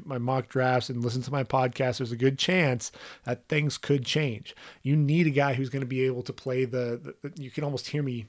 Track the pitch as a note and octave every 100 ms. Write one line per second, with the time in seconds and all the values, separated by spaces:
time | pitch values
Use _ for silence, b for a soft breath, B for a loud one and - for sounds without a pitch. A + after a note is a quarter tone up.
0 | D3 B2+ A#2+ C3 B2 C3+ B2+ B2+ A#2 A#2+
1 | A#2+ B2 B2 C#3 C3 C3 B2+ - C3 -
2 | A#2+ A#2 C3 C3+ - F#3 D3+ B2 - -
3 | B B - B2 - D3+ D3 - - C#3+
4 | A#2 D#3 D3 G#2+ - - B B C3 D3+
5 | C#3+ D#3+ D#3+ C#3 C#3 B2+ C3 C3+ B2+ C3
6 | C3 B2+ B2 - C3 B2+ B2+ B2+ A#2+ A#2+
7 | C3 - D3 - C3 - D3 C3+ - D3+
8 | C#3 A#2+